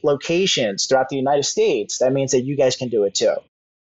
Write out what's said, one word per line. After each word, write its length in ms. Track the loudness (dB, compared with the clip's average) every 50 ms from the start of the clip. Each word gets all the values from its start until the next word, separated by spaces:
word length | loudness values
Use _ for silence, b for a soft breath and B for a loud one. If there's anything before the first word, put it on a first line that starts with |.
| 0
locations 840 | 0 0 0 -2 -2 0 0 0 0 0 0 0 -2 -2 -4 -2
throughout 240 | 0 2 2 2 0
the 60 | -2
United 280 | -2 0 0 0 0 0
States, 540 | -2 0 0 2 2 2 0 -2 -4 -4 -2
that 160 | 0 0 0
means 180 | 0 -2 0 0
that 80 | 0
you 140 | 0 0 -2
guys 200 | 0 2 0 0
can 140 | -2 -6 -2
do 140 | 0 0 0
it 120 | 0 0
too. 180 | 0 0 0 0 0 -6 _ _ _ _ _ _ _ _